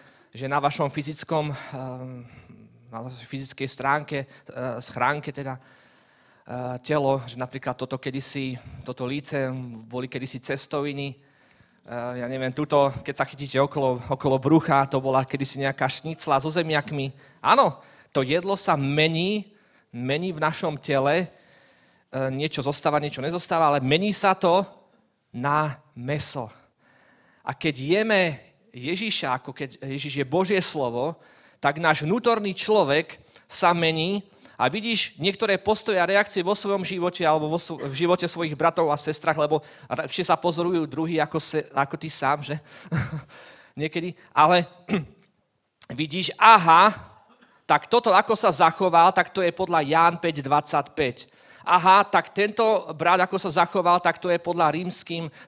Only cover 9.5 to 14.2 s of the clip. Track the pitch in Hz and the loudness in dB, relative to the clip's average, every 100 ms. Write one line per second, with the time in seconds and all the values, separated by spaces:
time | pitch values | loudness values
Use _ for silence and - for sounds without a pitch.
9.5 | 131 123 113 113 127 123 127 131 131 - | -6 -10 -14 -12 -10 -8 -8 -10 -8 -6
10.5 | 139 - 147 147 139 139 131 _ _ _ | -6 -4 -4 -4 -6 -10 -12 _ _ _
11.5 | _ _ _ - 120 120 123 120 131 131 | _ _ _ -14 -10 -8 -6 -6 -4 -4
12.5 | 127 151 147 139 - - - 135 139 139 | -4 2 4 4 0 -6 -4 -4 -6 -2
13.5 | 131 139 147 131 123 - 131 | 0 0 0 -2 -2 -4 -2